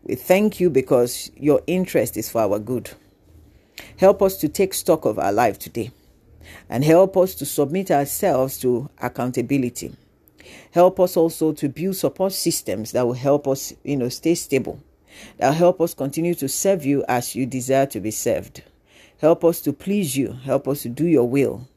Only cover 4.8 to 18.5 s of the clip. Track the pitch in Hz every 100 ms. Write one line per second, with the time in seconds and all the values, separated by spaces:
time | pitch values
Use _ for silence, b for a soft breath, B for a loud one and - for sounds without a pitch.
4.8 | - 156 - 107 80 101 117 98 - 117
5.8 | 113 - _ _ _ - B B B 120
6.8 | 147 165 190 185 185 - 135 - 139 175
7.8 | 190 151 143 - 196 131 135 - 127 120
8.8 | 143 _ 123 - 127 127 120 143 123 120
9.8 | 78 - _ _ _ _ B B B 170
10.8 | 180 185 180 180 165 - 156 151 147 131
11.8 | 180 190 - - 190 185 - - - 101
12.8 | 107 120 123 123 139 147 139 135 - -
13.8 | - 143 120 - 160 170 - 131 - 78
14.8 | - _ B B B B 131 160 175 180
15.8 | 165 - 139 139 170 170 131 - 196 196
16.8 | 139 143 - 123 120 107 127 127 127 131
17.8 | 139 110 98 - 123 98 -